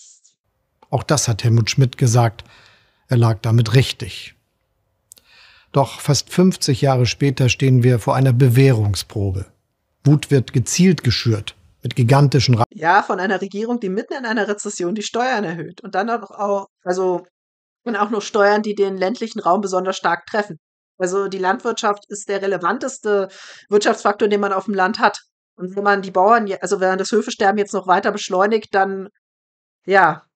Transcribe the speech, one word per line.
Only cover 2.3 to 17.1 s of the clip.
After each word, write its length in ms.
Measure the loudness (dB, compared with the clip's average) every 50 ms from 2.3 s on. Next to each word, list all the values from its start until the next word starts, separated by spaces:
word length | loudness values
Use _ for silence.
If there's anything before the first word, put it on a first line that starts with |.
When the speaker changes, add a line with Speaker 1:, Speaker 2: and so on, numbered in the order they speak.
| 0 -6 -16 -20 -20 -20 _ _ _ _ _ _ _ _ _ _
Speaker 1:
Er 80 | 2
lag 220 | 2 2 2 2 0
damit 340 | 0 2 2 2 2 4 2
richtig. 600 | 2 2 2 -4 -10 -12 -14 -12 -14 -18 -20 -20 _ _ _ _ _ _ _ _ _ _ _ _ _ _ _ -20 _ _ _ _ _ -20 _ _ _ _ _
Doch 280 | -2 0 0 0 -4 -6
fast 300 | -2 -2 0 -2 -2 -2
fünfzig 500 | 0 2 2 2 2 0 -2 -2 -2 0
Jahre 260 | 0 0 2 2 0
später 420 | 0 0 0 0 0 0 2 0 0
stehen 340 | 0 0 2 2 4 4
wir 160 | 4 4 2 2
vor 160 | 0 0 0
einer 180 | 2 2 2
Bewährungsprobe. 1120 | 4 4 4 4 6 6 6 6 4 4 2 0 -2 -4 -6 -8 -6 -4 -4 -4 -4 -6 -8 -10 _ _ _ _ _ _ _ _ _ _ 4
Wut 260 | 4 4 4 4 2
wird 220 | 0 0 0 0
gezielt 520 | -2 -2 -2 -2 0 2 4 4 4 2 0
geschürt, 500 | -2 -2 0 0 0 -2 -2 -4 -10 -16 _ _ _ _ _
mit 140 | -12 -8 -2
gigantischen 580 | 0 2 4 6 6 6 4 4 2 4 4 2
Ra- 100 | 2 2 -2
Speaker 2:
Ja, 320 | -4 -2 0 2 2 2
von 180 | 2 0 -2 -2
einer 200 | -2 -2 -2 -4
Regierung, 360 | -4 -6 -6 -6 -4 -4 -4 -4
die 100 | -4 -4
mitten 240 | -4 -4 -6 -6 -10
in 100 | -8 -6
einer 240 | -4 -2 -2 -2 -2
Rezession 460 | -4 -6 -6 -10 -8 -6 -4 -4 -4
die 80 | -4
Steuern 420 | -6 -6 -4 -2 -2 -2 -2 -2 -4
erhöht. 380 | -4 -6 -8 -10 -12 -16 -16
Und 120 | -14 -6 -4
dann 140 | -4 -2 -2
auch, 600 | -4 -6 -8 -12 -10 -6 -4 -2 -2 -4 -4 -10 _ _
also, 440 | _ -4 -2 -2 0 -2